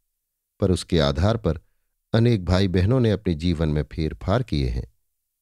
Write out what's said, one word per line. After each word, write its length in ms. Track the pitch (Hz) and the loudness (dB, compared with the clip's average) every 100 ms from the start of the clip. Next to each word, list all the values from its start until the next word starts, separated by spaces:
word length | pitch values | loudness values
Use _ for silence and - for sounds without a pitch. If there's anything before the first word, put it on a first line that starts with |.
| _ _ _ _ _ _ | _ _ _ _ _ _
पर 100 | 98 | 0
उसके 300 | 87 - 85 | 0 0 2
आधार 360 | 71 71 101 113 | 2 2 0 0
पर 240 | - 73 - _ _ _ _ | -2 -4 -10 _ _ _ _
अनेक 300 | 113 120 110 | 2 2 2
भाई 240 | 87 92 98 | 2 2 2
बहनों 320 | 90 95 131 | 2 2 2
ने 100 | 113 | 0
अपने 240 | 95 90 | 0 -2
जीवन 340 | 76 87 78 80 | -2 -2 0 0
में 140 | 76 71 | -2 -4
फेरफार 500 | - 78 - - 113 | -6 -6 -4 -2 -2
किए 260 | 127 73 64 | -2 -2 -2
हैं 260 | 62 - _ _ _ _ _ | -4 -8 _ _ _ _ _